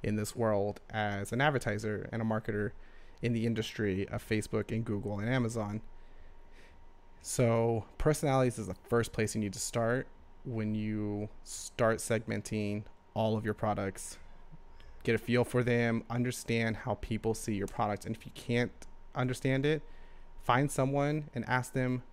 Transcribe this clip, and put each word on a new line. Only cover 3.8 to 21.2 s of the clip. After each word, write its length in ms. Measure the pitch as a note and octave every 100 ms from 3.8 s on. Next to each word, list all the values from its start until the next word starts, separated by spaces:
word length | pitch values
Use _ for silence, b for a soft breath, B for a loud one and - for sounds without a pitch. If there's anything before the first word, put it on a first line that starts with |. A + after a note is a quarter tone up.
| G#2+ F#2+ G2
of 200 | G#2+ -
Facebook 420 | A2 - A2 G2+
and 140 | A2+
Google 340 | A2+ G2+ G2+ G#2
and 100 | G#2+
Amazon. 520 | C3 A#2 A#2 G#2 G#2+ - B B B B B B B B B - - - -
So 640 | - - A#2+ A#2 A2+ A2+ - -
personalities 600 | D#3 D3+ D3+ C3 C3 A#2
is 80 | G#2+
the 80 |
first 380 | - - A#2+ A2+
place 220 | - A2
you 60 | A2
need 140 | G#2
to 40 | F#2+
start 480 | - A#2+ A2+ B2 - - - -
when 300 | - A2+ G#2+
you 560 | G#2+ G#2+ G#2+ G#2 G#2 G#2+ -
start 560 | - - - - A2+ A2
segmenting 840 | - A2 A2 G#2+ - G#2+ G#2 G#2 G#2+ - -
all 240 | - A2 A2
of 60 |
your 100 | A2
products. 640 | G#2 A2 G2+ G2 F#2+ - - - - - - - B B B
Get 120 | -
a 40 | A2+
feel 260 | - A#2+
for 180 | A#2+ B2
them, 420 | A#2+ A#2+ A#2+ A2+ -
understand 680 | A#2+ B2 B2 - A#2 A2+ A2
how 200 | - G#2+
people 360 | - A2 A2+
see 220 | A2 -
your 140 | G#2 G2
product. 360 | - G#2 G2+
And 100 | -
if 120 | A2 -
you 60 |
can't 380 | - - A#2+ B2 - - - -
understand 500 | - B2+ B2 C3+ C3+
it, 180 | C#3+ D#3 - B B B B B
find 260 | - B2 C#3+
someone 600 | - C3+ C#3 C#3+ D3+